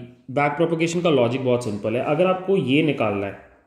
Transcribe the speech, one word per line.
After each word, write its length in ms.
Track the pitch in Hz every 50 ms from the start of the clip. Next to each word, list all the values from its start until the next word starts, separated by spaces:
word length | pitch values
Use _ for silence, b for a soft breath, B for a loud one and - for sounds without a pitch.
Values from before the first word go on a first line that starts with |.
| - - - - _ -
back 200 | 127 143 143 147
propagation 500 | 143 - 170 165 170 160 165 156 160 175
का 80 | 170 175
logic 340 | 151 131 120 117 123 135 127
बहुत 180 | 127 123 120 120
simple 320 | 113 104 101 101 110 110
है। 80 | 123 -
अगर 240 | - 151 151 185 185
आपको 300 | 185 185 - - 196 190
ये 240 | 135 120 135 147 165
निकालना 420 | 151 131 - 120 107 101 101 98
है, 140 | 98 98 - - - _ _ _